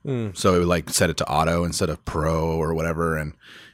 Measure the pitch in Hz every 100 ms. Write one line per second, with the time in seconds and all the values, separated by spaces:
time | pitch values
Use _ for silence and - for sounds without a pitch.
0 | 143 123 107 85 98 90 87 87 - -
1 | 90 78 - 76 80 85 85 - 87 80
2 | - 82 78 82 80 80 80 80 82 80
3 | 85 78 76 - - - -